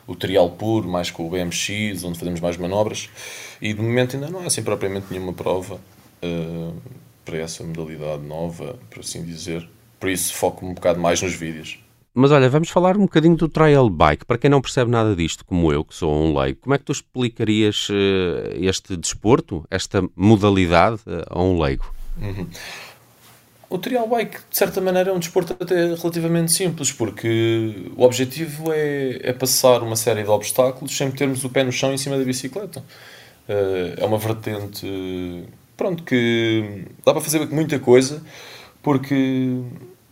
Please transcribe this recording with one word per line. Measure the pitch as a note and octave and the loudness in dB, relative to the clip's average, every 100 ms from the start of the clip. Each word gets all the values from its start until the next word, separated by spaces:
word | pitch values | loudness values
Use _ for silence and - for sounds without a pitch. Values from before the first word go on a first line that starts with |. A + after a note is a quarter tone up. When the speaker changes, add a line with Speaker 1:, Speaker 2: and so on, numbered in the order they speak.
| - | -16
Speaker 1:
o | |
trial | F2 G2 F#2+ F2 | -8 0 4 2
puro | - A2 A2 F2+ | 0 0 0 0
mais | F2+ F2 | -4 -4
com | - E2 | -6 -6
o | |
B | F#2 | -4
M | F2 | -4
X, | E2+ - G#2 G#2+ F2+ | -4 -4 -4 -4 -4
onde | F2 E2 | -8 -6
fazemos | F2 E2+ | -6 -4
mais | F2 E2+ | -4 -4
manobras, | F2 G2+ G#2+ G#2+ - - - - - - | -2 0 0 -4 -12 -16 -16 -16 -18 -8
e | G#2+ | -6
de | G#2 | -4
momento | A2+ B2 B2+ C3+ | 0 2 0 -2
ainda | D3 | -8
não | F#3 | -8
há | E3+ | -6
assim | - | -4
propriamente | A2 G2+ G2+ G2 G2 | -2 -2 -2 -4 -8
nenhuma | F#2 F#2 | -8 -8
prova, | F2 E2+ F#2 F#2+ F2+ - _ _ _ | -6 -4 -4 -4 -14 -18 _ _ _
eh, | F2 E2+ E2 E2+ E2 E2+ - - - _ | -6 -6 -6 -8 -10 -12 -16 -20 -20 _
para | - D#2+ | -10 -8
essa | E2 - | -8 -10
modalidade | E2 E2 D#2 D#2 D2+ D2 | -10 -8 -10 -8 -8 -8
nova, | D2 D#2 E2+ E2 D2 - - | -8 -8 -8 -8 -12 -12 -18
por | - | -16
assim | - F2 | -12 -10
dizer. | E2+ E2 F2 E2+ E2+ _ _ _ | -10 -10 -8 -8 -10 _ _ _
Por | F#2+ | -4
isso | F2+ - | -2 -4
foco-me | - F#2 - F#2 | -2 -2 -2 -10
um | |
bocado | F2+ F2+ F2 | -2 0 2
mais | E2+ F2 | 2 2
nos | F#2 | -2
vídeos. | E2 D#2+ D#2 D#2+ - _ _ _ | -4 -8 -10 -14 -18 _ _ _
Speaker 2:
Mas | A#2+ C#3 | 4 6
olha, | D3 B2+ | 8 6
vamos | D3+ E3 | 4 2
falar | F#3 F3+ G3+ | 2 4 4
um | |
bocadinho | F#3+ D#3+ E3 E3 | 4 6 6 4
do | D#3+ | 2
trial | D#3 D#3 C#3+ A#2+ | 4 6 6 6
bike. | D#2+ D#2 D2 - | 6 4 4 0
Para | A#2 | 2
quem | C#3+ | 4
não | C#3 | 4
percebe | - C3+ A#2 | 2 0 2
nada | A#2 A2 F2+ | 2 2 2
disto, | D#2+ - - | 0 -4 -2
como | F2+ D#2+ | 2 4
eu, | D2 - | 2 -2
que | - | -2
sou | D#2 | 0
um | D2+ D#2+ C#2+ | 2 4 2
leigo, | C2+ C2+ | 0 -2
como | B2+ C#3 | -2 -2
é | |
que | |
tu | - | 0
explicarias, | C#3+ - B2+ A#2+ - G#2 G#2+ G#2 - - | -6 -6 -4 -4 0 2 4 2 0 -2
eh, | G2+ G2 F#2+ F2+ B1+ G#1 G1+ | 2 2 2 0 -2 -4 -2
este | F#2 - - F2+ | 0 0 -4 -6
desporto, | - - G#2 C3 - E2+ - | -6 -2 2 2 2 -10 -6
esta | F#2 - G2+ F#2 | -6 -2 -2 -2
modalidade, | E2+ G2+ G#2+ G2+ F#2+ E2+ E2+ G2+ A2 F#2 | 2 4 6 6 4 4 6 4 0 -8
eh, | E2+ - | -10 -6
a | F2 | 0
um | F#2 F2 | 2 2
leigo? | C#2+ C2 - - - - | 0 -2 -6 -10 -8 -8
Speaker 1:
Uhum. | G#2 F#2+ E2+ - - - - - _ _ - - _ _ - | -6 -8 -10 -12 -16 -16 -18 -20 _ _ -20 -20 _ _ -8
O | F3+ | -6
trial | - B3 A3+ | -2 -2 0
bike, | A#3 - - - | 0 -2 -8 -8
de | - | -2
certa | F#3+ F#3+ | 0 0
maneira, | F#3 F3+ F#3 | 0 2 2
é | |
um | F#3 | 0
desporto | E3+ F#3+ E3+ - | -2 -2 -2 -6
até | F3 F3+ E3+ E3+ | -2 0 0 -2
relativamente | E3+ E3 E3 E3+ E3 | -4 -2 0 0 2
simples, | - F3+ E3 C3+ | 0 0 -2 -6
porque | - G#2+ - A#2 A2+ A2+ A2+ A2 G2 F2+ - | -2 -4 -2 0 2 2 2 -2 -6 -10 4
o | |
objetivo | E3 A#2 B2+ D#3 E3 D3 D#3+ | 4 4 -2 -4 -8 -6 -4
é, | D#3 D3 C#3+ C3+ A#2 | -2 -2 -2 -4 -4
é | - | -6
passar | B2 B2+ - B2+ A#2+ | -2 -2 4 6 6
uma | A2+ A2 | 2 -2
série | A#2+ G#2+ | 0 0
de | G2+ | 2
obstáculos | G#2 - - B2+ C3 C#3 - | 0 2 2 2 0 -8 -4
sem | C#3 | -4
metermos | B2 C#3 B2+ C3 | 0 -2 -2 -2
o | |
pé | C3+ | 0
no | B2+ | 0
chão | B2 C3+ | 0 -2
em | C3+ | -2
cima | C#3+ C#3 | -2 -2
da | B2+ | -2
bicicleta. | B2+ C3 G3 G3 - - - - - - - - | -2 -6 -8 -10 -12 -16 -20 -20 -20 -20 -16 -4
Eh, | G2+ F#2+ F#2 F2 E2+ | 0 0 0 -4 -2
é | G2 | 0
uma | A2 | 0
vertente, | A2 A2 A2 G#2 G2+ - G2 F#2+ F#2 F#2 F2+ F2 E2+ - _ - | 0 -4 -6 -8 -8 -10 -8 -6 -6 -6 -6 -8 -14 -20 _ -6
pronto, | G#3 E3 | -4 -4
que | - B2 A#2 A#2 A2+ A2 G#2+ G2 - - C3 | -2 2 2 2 2 0 -2 -8 -14 0 2
dá | |
para | D3+ | 2
fazer | D3+ D#3 D3 | 0 -2 0
muita | C#3+ D#3 C#3 | -2 0 0
coisa, | A#2+ B2 C3+ D#3 - - - - - _ | 6 6 6 -2 -12 -20 -20 -20 -20 _
porque | D3 C3 C3+ C3+ C3 C3 B2+ B2+ B2 A#2+ - - _ | 0 0 2 0 2 0 0 -2 -6 -12 -18 -20 _